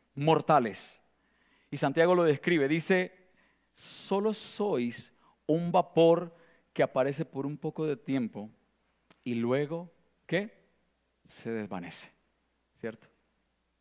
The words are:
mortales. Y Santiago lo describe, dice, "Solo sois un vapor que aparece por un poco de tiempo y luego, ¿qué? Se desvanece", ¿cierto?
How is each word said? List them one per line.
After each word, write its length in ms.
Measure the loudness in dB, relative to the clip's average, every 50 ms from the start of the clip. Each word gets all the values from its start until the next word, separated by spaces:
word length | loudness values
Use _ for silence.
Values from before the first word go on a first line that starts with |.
| _ _ _
mortales. 840 | 0 2 4 4 4 4 4 4 4 2 0 -4 -8 -10 -12 -14 -18 _ _ _ _ _ _ _ _ _ _ _ _ _ _
Y 40 | -4
Santiago 400 | -2 -2 0 4 4 4 6 6
lo 80 | 6 4
describe, 460 | 4 2 2 2 2 2 2 2 2
dice, 640 | 0 0 2 2 2 2 0 -2 -8 _ _ _ _ _ _ _ _ _ _ _ _
"Solo 600 | -12 -10 -8 -8 -8 -4 -2 -2 -2 0 -2 -2
sois 760 | -4 -6 -8 -6 -4 -2 -2 -2 -2 -2 -4 -6 -8 -12 -16 _ _ _ _ _ _ _
un 280 | -2 0 0 0 0 0
vapor 600 | 0 0 2 4 6 6 6 6 4 0 -6 -14 -20 _ _ _ _ _ _
que 100 | -2 0 0
aparece 420 | 2 2 0 0 0 -2 -4 -8
por 200 | -8 -8 -8 -8
un 120 | -8 -8
poco 280 | -8 -8 -8 -6 -4 -4
de 120 | -4 -6
tiempo 520 | -6 -6 -4 -2 -2 -2 -4 -6 -10 -14 -14 -18 _ _ _ _ _ _ _ _ _ _ -20 -20 _ _
y 100 | -6 -4
luego, 560 | -2 -2 0 0 -2 -2 -4 -6 -10 -12 -14 _ _ _ _ _ _ _
¿qué? 320 | -4 -4 -4 -4 -6 -12 _ _ _ _ _ _ _ _ _ _ _ _ _ _
Se 240 | -18 -16 -12 -10 -8
desvanece", 600 | -6 -6 -6 -8 -8 -10 -10 -10 -12 -12 -14 -16 _ _ _ _ _ _ _ _ _ _ _ _ _
¿cierto? 340 | _ -12 -12 -12 -14 _ _ _ _ _ _ _ _ _ _ _ _ _ _ _ _